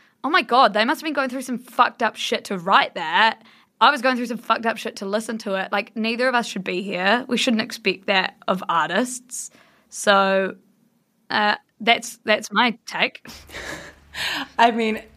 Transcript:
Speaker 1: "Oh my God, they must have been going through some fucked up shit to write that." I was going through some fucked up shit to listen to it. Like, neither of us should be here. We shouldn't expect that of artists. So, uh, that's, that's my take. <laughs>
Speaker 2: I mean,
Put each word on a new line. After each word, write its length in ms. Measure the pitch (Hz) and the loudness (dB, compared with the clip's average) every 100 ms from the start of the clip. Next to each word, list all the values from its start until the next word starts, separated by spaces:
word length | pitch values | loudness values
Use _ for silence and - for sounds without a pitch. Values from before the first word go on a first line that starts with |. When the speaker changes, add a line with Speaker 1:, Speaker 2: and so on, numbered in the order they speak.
| _ _ | _ _
Speaker 1:
"Oh 80 | 262 | 0
my 120 | 359 | 0
God, 320 | - 240 233 | 4 6 6
they 100 | 214 | 4
must 160 | 233 311 | 2 0
have 60 | 311 | -4
been 60 | |
going 160 | 285 269 | -4 -4
through 140 | 262 | -6
some 160 | 262 226 | -6 -8
fucked 460 | - - 311 - | -2 2 2 2
up 100 | 220 | -4
shit 300 | - - 214 - | -4 -4 -4 -4
to 100 | 196 | -6
write 380 | 170 240 - | 2 2 2
that." 480 | 196 160 175 220 - - _ _ - | -2 -2 2 2 2 -8 _ _ 2
I 100 | 233 | 4
was 100 | 294 | 4
going 160 | 254 247 | 0 0
through 100 | 240 | -2
some 120 | 226 | -6
fucked 280 | - 220 226 | -2 0 0
up 100 | 226 | -4
shit 180 | 220 - | -6 -8
to 80 | 196 | -4
listen 300 | 208 220 220 | -4 -4 -8
to 160 | 208 190 | -4 -4
it. 160 | 190 | -2
Like, 240 | 202 202 226 | -4 -4 -4
neither 320 | 220 233 262 | -4 0 0
of 80 | 247 | 0
us 100 | 233 | -2
should 180 | 202 | -6
be 180 | 185 180 | -6 -6
here. 420 | 196 180 190 240 262 | -4 -2 2 2 0
We 100 | 233 | -2
shouldn't 260 | - 220 | 0 0
expect 440 | - - 196 175 - | -2 -4 -2 -2 0
that 300 | 196 185 - - | 0 0 -4 -4
of 160 | 185 - | -4 0
artists. 840 | 165 156 185 254 - - - - - _ _ _ | 0 0 0 -2 -6 -12 -14 -14 -18 _ _ _
So, 640 | - 107 101 196 190 - - _ _ _ _ _ _ - | -2 4 4 4 2 -2 -6 _ _ _ _ _ _ -6
uh, 260 | 214 208 - - - | 0 0 -2 -8 -4
that's, 380 | 226 233 - - | 0 0 -2 -8
that's 280 | - 214 - | -2 -2 0
my 260 | 208 240 - - | 0 0 -2 -8
take. 400 | 165 240 - - - - - - - - | -4 -4 -4 -20 -20 -18 -16 -14 -14 -16
<laughs> 640 | - _ - - 285 269 - | -20 _ -10 -8 -8 -6 2
Speaker 2:
I 120 | 233 | 2
mean, 280 | 233 226 214 - | 4 -2 -4 -8